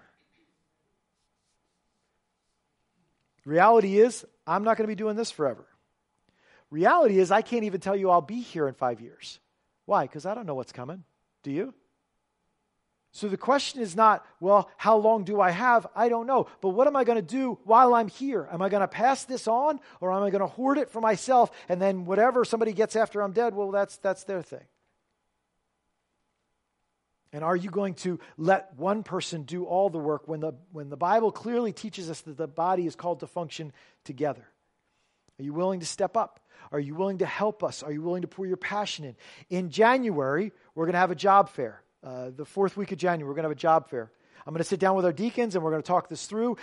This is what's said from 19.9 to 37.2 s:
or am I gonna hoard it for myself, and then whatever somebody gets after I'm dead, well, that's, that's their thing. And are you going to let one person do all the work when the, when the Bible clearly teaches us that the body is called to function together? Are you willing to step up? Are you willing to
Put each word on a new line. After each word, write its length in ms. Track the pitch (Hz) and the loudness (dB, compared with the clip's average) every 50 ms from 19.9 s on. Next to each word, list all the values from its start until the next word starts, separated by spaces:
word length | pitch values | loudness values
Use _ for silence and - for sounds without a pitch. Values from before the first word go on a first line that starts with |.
| - - | -12 -6
or 100 | 180 185 | -4 -2
am 100 | 185 196 | -2 0
I 80 | 202 196 | 0 0
gonna 160 | 185 196 190 | 0 -2 -2
hoard 320 | - - 233 254 269 285 | -4 -4 -2 0 0 0
it 140 | 302 254 - | 0 -2 -4
for 100 | - 226 | -4 -2
myself, 480 | 226 220 202 - - 254 262 240 220 - - - - | 0 0 0 0 0 2 4 4 4 4 0 -6 -8
and 140 | - 185 180 | -6 -2 0
then 240 | 190 196 190 185 175 | 0 0 0 -2 -4
whatever 400 | 175 196 208 226 262 247 247 214 | -2 2 4 4 4 4 2 0
somebody 280 | - 233 220 226 220 190 | 0 -2 -2 -2 0 0
gets 220 | 196 220 - - | 0 -2 0 0
after 280 | 220 214 202 - 208 202 | -2 -2 -2 -2 -4 -4
I'm 80 | 196 | -2
dead, 240 | 180 226 240 233 196 | -2 -2 -2 0 -2
well, 160 | 202 202 196 | -4 -4 -2
that's, 260 | 196 202 202 - - | -2 -2 -2 -4 -6
that's 280 | - - 190 190 - - | -6 -4 -4 -4 -4 -6
their 180 | - 196 175 156 | -8 -8 -8 -8
thing. 240 | - 131 - - _ _ _ _ _ _ _ _ _ _ _ _ _ _ _ _ _ _ _ _ _ _ _ _ _ _ _ _ _ _ _ _ _ _ _ _ _ _ _ _ _ _ _ _ _ _ _ _ _ _ _ _ _ 147 | -10 -16 -18 -18 _ _ _ _ _ _ _ _ _ _ _ _ _ _ _ _ _ _ _ _ _ _ _ _ _ _ _ _ _ _ _ _ _ _ _ _ _ _ _ _ _ _ _ _ _ _ _ _ _ _ _ _ _ -12
And 100 | 147 160 | -6 -2
are 120 | 170 185 | 0 0
you 160 | 175 185 196 | 0 -2 -4
going 240 | 170 202 202 196 175 | -4 -4 -4 -4 -6
to 240 | - - 180 175 165 - - - | -6 -6 -6 -6 -6 -8 -14 -12
let 380 | - 160 185 190 190 - - - | -2 0 2 2 2 0 -6 -12
one 260 | 127 160 190 208 220 | -6 -4 -2 -2 -4
person 420 | - - 180 180 - - 175 156 139 | -4 -6 -6 -6 -6 -6 -8 -10 -10
do 220 | 120 175 180 175 | -10 -8 -8 -6
all 240 | 156 175 185 196 190 | -2 0 0 0 0
the 80 | 165 | 0
work 300 | 160 143 156 151 143 - | -2 -4 -4 -4 -4 -6
when 140 | 156 160 151 | -8 -8 -6
the, 120 | 156 160 131 135 _ _ | -6 -8 -8 -12 _ _
when 180 | 170 151 143 139 | -18 -16 -14 -14
the 80 | 147 | -8
Bible 340 | 131 170 180 208 226 226 202 | -4 0 2 2 2 2 0
clearly 420 | - - - 233 240 240 240 214 - | -2 -4 -6 -4 -2 -2 -2 -4 -6
teaches 380 | - - 214 - 202 175 160 | -8 -12 -14 -12 -12 -12 -12
us 100 | 156 - | -12 -12
that 160 | - 160 139 | -14 -12 -10
the 100 | 160 160 | -10 -10
body 380 | 139 143 175 165 185 190 180 175 | -6 -4 -2 0 0 0 0 -2
is 100 | 160 - | -4 -6
called 260 | - 175 175 170 - | -6 -6 -6 -6 -6
to 60 | 156 | -8
function 460 | - - 180 170 147 - - 156 143 - _ _ _ _ _ _ | -10 -8 -8 -10 -8 -10 -12 -12 -14 -16 _ _ _ _ _ _
together? 420 | - 135 127 147 143 120 - - _ _ _ _ _ _ _ _ _ _ _ _ _ _ _ _ _ _ - | -14 -6 -4 -4 -4 -4 -6 -12 _ _ _ _ _ _ _ _ _ _ _ _ _ _ _ _ _ _ -12
Are 40 | 139 | -12
you 100 | 147 147 | -8 -4
willing 260 | 170 180 190 190 180 | -2 -2 -2 -2 -4
to 80 | 160 | -6
step 300 | - - - 190 175 - | -8 -4 -4 -4 -2 0
up? 220 | 226 202 - _ _ _ _ _ - - - | -2 -2 -4 _ _ _ _ _ -20 -14 -8
Are 80 | 147 147 | -6 -6
you 140 | 143 139 156 | -6 -6 -4
willing 260 | 170 190 196 190 | -4 -4 -2 -2
to 60 | 170 | -2